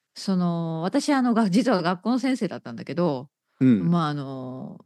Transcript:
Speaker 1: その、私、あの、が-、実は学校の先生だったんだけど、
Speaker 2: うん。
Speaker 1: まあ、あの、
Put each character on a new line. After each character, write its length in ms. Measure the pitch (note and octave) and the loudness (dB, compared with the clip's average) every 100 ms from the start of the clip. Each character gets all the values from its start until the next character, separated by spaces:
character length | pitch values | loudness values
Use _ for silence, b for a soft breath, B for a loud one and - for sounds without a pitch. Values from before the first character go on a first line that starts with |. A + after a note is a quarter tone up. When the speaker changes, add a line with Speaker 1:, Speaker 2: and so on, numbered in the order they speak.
| _ | _
Speaker 1:
そ 200 | - - | -12 -4
の、 460 | F#3 F3 E3+ E3 D#3+ | 0 0 -2 -4 -4
私、 300 | F3 C#4+ D4 | -2 -2 0
あ 80 | C#4 | 2
の、 140 | B3 | 2
が-、 160 | A3+ A3 | 2 4
実 200 | F3+ A#3+ | 2 2
は 120 | G3 | 2
学 200 | E3 F3+ | 0 -2
校 80 | G#3+ | -2
の 60 | B3 | 0
先 200 | C4 B3+ | 0 -2
生 100 | G3 | -4
だ 80 | A#2+ | -6
っ 40 | |
た 100 | - | -12
ん 40 | A#2 | -12
だ 80 | |
け 100 | B2 | -8
ど、 340 | D#3 F3 C3+ - _ _ _ | 0 0 0 -8 _ _ _
Speaker 2:
う 60 | C3 | 4
ん。 240 | A2 F#2 | 6 4
Speaker 1:
ま 160 | E3+ D#3 | 2 2
あ、 20 | |
あ 60 | |
の、 640 | D3 C3+ C3+ B2+ C3 C3 - | -4 -8 -10 -10 -10 -12 -16